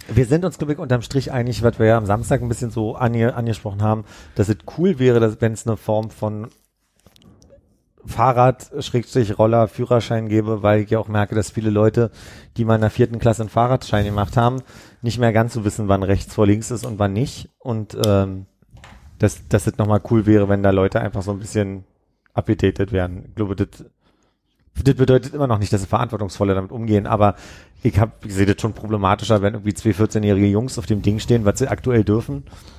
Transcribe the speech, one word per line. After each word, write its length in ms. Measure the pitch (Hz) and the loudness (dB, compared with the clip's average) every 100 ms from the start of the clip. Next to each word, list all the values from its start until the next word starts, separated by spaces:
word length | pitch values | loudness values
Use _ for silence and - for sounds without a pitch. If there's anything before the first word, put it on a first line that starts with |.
| - | -2
Wir 120 | 107 117 | 0 2
sind 180 | 160 | 2
uns, 140 | 180 - | 0 -4
glaub 100 | 147 | -6
ich, 100 | 151 | -6
unterm 220 | 147 123 | -2 -2
Strich 320 | - 135 127 | -2 -4 -2
einig, 300 | 131 120 110 | -4 -4 0
was 160 | 117 - | 0 2
wir 80 | 110 | 4
ja 100 | 117 | 4
am 80 | 101 | 2
Samstag 360 | 107 - 135 | -2 0 -2
ein 60 | 120 | -2
bisschen 220 | 117 120 | -4 -4
so 260 | 113 107 131 | -4 -4 -2
ange-, 360 | 123 117 113 | -2 2 0
angesprochen 460 | 127 117 107 107 101 | 0 -4 -4 -6 -2
haben, 240 | 107 110 104 - - | 0 0 -4 -20 -8
dass 160 | - 101 | 0 0
es 60 | 107 - - | 0 -4 0
cool 220 | 185 135 | 0 4
wäre, 220 | 127 117 | 2 4
dass, 200 | 113 107 | 2 0
wenn's 260 | 113 110 113 | -2 -2 -6
eine 120 | 104 | -6
Form 320 | - 107 110 | -2 -2 -4
von 380 | - 107 107 110 - _ _ _ _ _ _ _ _ _ - _ _ _ _ - | -6 -8 -6 -12 -18 _ _ _ _ _ _ _ _ _ -20 _ _ _ _ -12
Fahrrad, 640 | 110 123 123 127 - - - | 0 2 6 4 2 -8 -10
Schrägstrich, 580 | - 123 - 127 104 101 | -4 -4 -2 0 0 2
Roller, 280 | 110 117 110 | 4 4 2
Führerschein 600 | - 120 120 - 113 110 | -2 0 0 0 -4 0
gäbe, 340 | 107 107 107 | 0 0 0
weil 180 | 101 107 | 2 2
ich 80 | 104 | 2
ja 80 | 110 | -2
auch 100 | 104 | 0
merke, 260 | 107 101 | -2 0
dass 160 | 110 98 | -2 -4
viele 200 | - 110 | -4 0
Leute, 400 | 104 110 117 113 - - - - - | 2 2 2 -2 -4 -20 -20 -12 -4
die 100 | 113 | 0
mal 80 | |
in 80 | 110 | 2
der 80 | 107 | 2
vierten 280 | - 117 113 | 2 0 2
Klasse 240 | 117 110 | 0 0
einen 60 | 107 | -2
Fahrradschein 560 | 113 123 127 - 104 | 0 0 0 -2 -2
gemacht 320 | 104 104 101 123 | -2 -2 -2 2
haben, 220 | 117 131 - - - _ | 2 0 -8 -20 -20 _
nicht 180 | 117 117 | -6 0
mehr 140 | 117 | 2
ganz 220 | 110 117 | 2 0
so 100 | 120 | -2
wissen, 240 | 104 107 101 | -4 -2 0
wann 140 | 98 | 0
rechts 320 | 95 95 - | 2 -2 -2
vor 120 | - 104 | 0 2
links 240 | 104 110 | 2 -2
ist 140 | 117 | -8
und 140 | 123 101 | -8 -4
wann 160 | 101 | -2
nicht. 340 | 98 143 - - _ | -2 -4 -8 -18 _
Und, 380 | 135 110 104 107 | -6 -6 -6 -2
ähm, 400 | 110 98 98 95 95 _ _ - - - - - | 2 2 0 -4 -14 _ _ -20 -20 -20 -20 -2
dass, 300 | 107 - - | -2 -2 -2
dass 180 | 107 113 | -2 0
es 120 | - | -2
nochmal 240 | 104 104 - | 0 0 2
cool 160 | 117 104 | 2 4
wäre, 240 | 107 101 | 4 4
wenn 120 | 101 | 2
da 80 | 98 | 2
Leute 300 | 95 98 113 | 2 2 0
einfach 220 | 110 104 | -2 -6
so 80 | 92 | -6
ein 80 | 98 | -8
bisschen 460 | 110 107 98 98 - _ _ _ _ | -4 -2 -2 -6 -14 _ _ _ _
abgedatet 580 | - - 107 95 - 101 | -6 -2 0 0 0 -4
werden. 320 | 92 90 92 - | -2 -4 -8 -14
Ich 60 | - | -8
glaube, 200 | 101 98 | -6 -4
das, 120 | 101 - 113 _ _ _ _ _ _ _ _ - | -6 -8 -20 _ _ _ _ _ _ _ _ 0
das 100 | 135 | 0
bedeutet 380 | 123 127 127 123 | 4 4 4 2
immer 140 | 147 135 | -4 -2
noch 120 | 104 | 0
nicht, 140 | 101 | 0
dass 80 | 104 | -2
sie 60 | 95 | -2
verantwortungsvoller 680 | 110 120 104 101 - 101 | -2 -2 -6 -8 -2 0
damit 180 | 95 95 | 0 -4
umgehen, 340 | 123 113 104 104 | -8 0 0 2
aber 300 | 110 104 - - - - - | 2 2 0 -10 -20 -20 -4
ich 160 | 117 - | 0 2
hab, 240 | 110 - 110 | 0 -2 -8
ich 80 | |
sehe 100 | 98 | 0
das 160 | 98 98 | 0 0
schon 140 | 113 | -4
problematischer, 680 | - 104 107 95 104 - 107 | -8 -6 -2 0 0 2 2
wenn 140 | 98 | 2
irgendwie 180 | 110 101 | -2 -4
zwei 220 | - 110 | -2 -2
vierzehnjährige 520 | 101 107 110 104 98 101 | 0 0 0 2 4 4
Jungs 300 | 101 127 - | 2 -2 -8
auf 60 | |
dem 160 | - 107 | -4 -2
Ding 200 | 101 107 | 0 -2
stehen, 260 | - 117 101 | 0 2 2
was 120 | - | 0
sie 100 | 131 | -2
aktuell 360 | 107 127 120 | -2 0 2
dürfen, 400 | 101 110 - 143 - - - | 2 0 -2 -10 -12 -20 -20